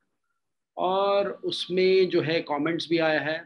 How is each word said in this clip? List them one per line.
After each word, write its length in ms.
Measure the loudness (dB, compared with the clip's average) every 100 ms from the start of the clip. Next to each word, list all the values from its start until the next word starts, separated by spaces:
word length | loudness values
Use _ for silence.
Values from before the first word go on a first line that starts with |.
| _ _ _ _ _ _ _ -4
और 540 | -2 0 2 2 0
उसमें 760 | -4 -6 -6 -4 0 4 4 4
जो 120 | 2
है 200 | 0 -2
comments 480 | -2 -2 -2 -4 -2
भी 100 | 0
आया 220 | 2 0
है 240 | -2 -6